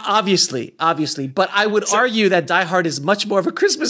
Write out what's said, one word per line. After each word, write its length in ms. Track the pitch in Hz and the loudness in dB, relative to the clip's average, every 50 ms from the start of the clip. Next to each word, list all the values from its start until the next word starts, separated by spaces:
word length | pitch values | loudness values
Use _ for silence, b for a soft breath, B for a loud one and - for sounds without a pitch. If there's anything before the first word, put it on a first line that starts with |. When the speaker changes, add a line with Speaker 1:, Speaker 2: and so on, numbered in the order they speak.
| 214 | 0
Speaker 1:
obviously, 720 | - 202 214 202 202 190 170 - - 131 123 113 - - - | 0 0 0 2 2 2 2 2 0 -2 -4 -6 -8 -8 -2
obviously, 460 | 160 165 165 147 156 139 - 147 135 135 | 0 0 0 0 -2 -4 -4 -6 -6 -4
but 220 | 135 190 185 185 | -2 -2 -2 0
I 140 | 190 202 208 | 2 0 0
would 220 | 214 208 208 202 - | 2 0 0 0 0
Speaker 2:
So 100 | 202 214 | 0 2
Speaker 1:
argue 320 | 247 254 220 220 214 190 | 2 2 2 2 2 4
that 160 | 185 175 151 | 4 2 0
Die 180 | 131 170 180 185 | 2 0 0 0
Hard 200 | 160 185 180 175 | 2 0 0 0
is 160 | 165 135 139 | 0 -4 -4
much 240 | 139 165 208 202 208 | 0 0 0 0 0
more 140 | 202 196 196 | 0 0 0
of 80 | 180 339 | 0 0
a 40 | |
Christmas 200 | - - 370 403 - - 302 240 | -2 0 0 0 0 0 -2 -4